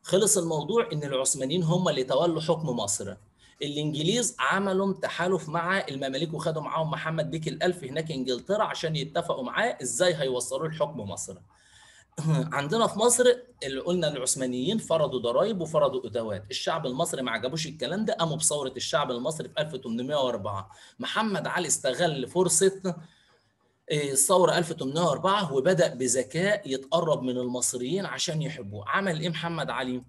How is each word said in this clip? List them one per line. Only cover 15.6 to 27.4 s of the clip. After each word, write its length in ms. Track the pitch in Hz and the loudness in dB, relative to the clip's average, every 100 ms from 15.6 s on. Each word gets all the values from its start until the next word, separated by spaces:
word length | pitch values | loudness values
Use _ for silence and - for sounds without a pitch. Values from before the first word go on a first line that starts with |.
وفرضوا 460 | 156 156 139 127 113 | 0 2 2 0 -4
ادوات، 380 | 113 110 101 104 | -4 -4 -6 -6
الشعب 360 | - - 165 139 | -6 -2 -2 -2
المصري 360 | 127 170 147 | -2 -2 -2
ما 80 | 123 | -4
عجبوش 360 | 113 123 156 156 | -2 -2 -4 -6
الكلام 380 | - 123 185 | -6 -4 -2
ده، 100 | 220 | 0
قاموا 220 | - 165 170 | 0 0 2
بثوره 360 | - 147 131 120 | 0 0 -4 -6
الشعب 340 | - 160 139 | -2 0 0
المصري 380 | 120 139 160 - | -2 -2 -4 -6
في 120 | - | -4
ألف 140 | 151 | -4
وتمنمية 420 | 135 123 117 131 147 | -6 -6 -4 -2 0
وأربعة. 540 | 127 113 104 98 95 - - - | 0 -2 -4 -6 -10 -18 -20 -10
محمد 480 | - 208 220 175 123 | -4 0 0 0 -2
علي 200 | 156 160 | -2 0
استغل 600 | - 135 127 170 139 120 | 0 0 2 0 0 -2
فرصه، 680 | 180 180 - 190 190 190 160 - _ _ _ _ _ _ _ - | 2 4 6 4 4 -6 -6 -12 _ _ _ _ _ _ _ -4
إيه، 220 | 151 143 | -2 2
الثوره 460 | 131 - 185 170 156 | 2 6 8 8 4
ألف 120 | 165 | 0
وتمنمية 300 | 160 135 151 | -2 -2 2
وأربعة 520 | 170 131 185 208 175 | 2 2 2 2 2
وبدأ 420 | 135 147 185 160 | 2 4 6 4
بذكاء 800 | 123 127 127 123 160 190 208 143 | 2 0 2 0 0 2 2 0
يتقرب 500 | 131 - 165 160 135 | -6 0 0 4 2
من 160 | 127 | 2
المصريين 680 | 123 | -2